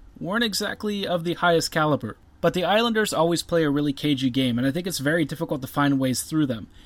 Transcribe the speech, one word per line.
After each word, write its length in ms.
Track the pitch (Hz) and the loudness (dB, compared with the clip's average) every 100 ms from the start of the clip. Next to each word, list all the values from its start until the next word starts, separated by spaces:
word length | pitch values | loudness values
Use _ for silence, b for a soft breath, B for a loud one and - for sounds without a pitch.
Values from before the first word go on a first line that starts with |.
| - - | -18 -10
weren't 240 | 156 220 | -4 -2
exactly 640 | 233 190 202 - 214 202 - | -2 -2 -4 -6 -6 -4 -2
of 180 | 175 | -2
the 100 | 170 | -2
highest 360 | 160 175 165 - | 0 2 2 2
caliber. 480 | 165 151 135 110 - - - | 0 2 0 -2 -12 -20 -2
But 120 | 170 | 0
the 120 | 180 | 2
Islanders 500 | 170 208 233 220 208 | 2 2 2 0 0
always 280 | - 170 165 | 2 2 0
play 200 | - 170 | 0 0
a 80 | 151 | 2
really 240 | 143 147 | 2 0
cagey 340 | 139 151 135 131 | 0 0 0 0
game, 300 | 127 127 117 | 0 0 2
and 80 | 135 | 0
I 40 | |
think 160 | 151 180 | -2 -4
it's 120 | 151 | -2
very 260 | 139 170 | 0 0
difficult 380 | 147 156 165 151 | 0 -4 -4 -4
to 40 | 131 | -4
find 320 | 147 143 135 | 0 2 2
ways 260 | 131 120 | 2 -2
through 200 | - 156 | -2 0
them. 220 | 139 113 92 b | 0 -2 -10 b